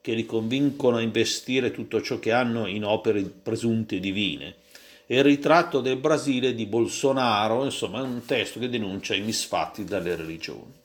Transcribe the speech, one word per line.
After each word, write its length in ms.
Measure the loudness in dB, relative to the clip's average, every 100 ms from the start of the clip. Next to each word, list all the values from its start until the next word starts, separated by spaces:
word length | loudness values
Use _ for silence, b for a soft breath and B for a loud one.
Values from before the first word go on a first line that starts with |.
che 140 | -2
li 120 | -4 -2
convincono 680 | -2 0 0 0 2 2 2
a 60 |
investire 680 | 2 2 0 0 -2 0 0
tutto 320 | -4 -4 -4
ciò 160 | -2 -4
che 140 | 0
hanno 340 | 2 2 0 -2
in 180 | -4
opere 380 | 0 0 2 0
presunte 760 | 0 -6 -6 -2 0 0 0 -2
divine. 560 | -2 -2 -2 -4 -10 -16 B B B B B
E 120 | 4
il 40 |
ritratto 580 | 6 6 6 4 6 0
del 160 | 0 0
Brasile 600 | 2 2 2 0 0 0
di 100 | -2
Bolsonaro, 1000 | 0 0 2 0 2 4 4 4 2
insomma, 360 | 0 -2 -4 -4
è 20 |
un 220 | -6 -6
testo 340 | -2 -2 -2 -4
che 100 | -4
denuncia 460 | -2 -4 -6 -4
i 60 | -4
misfatti 640 | -2 -4 -2 -2 -2 -6
dalle 320 | -6 -4 -2 -4
religioni. 580 | -6 -10 -10 -12 -16 -20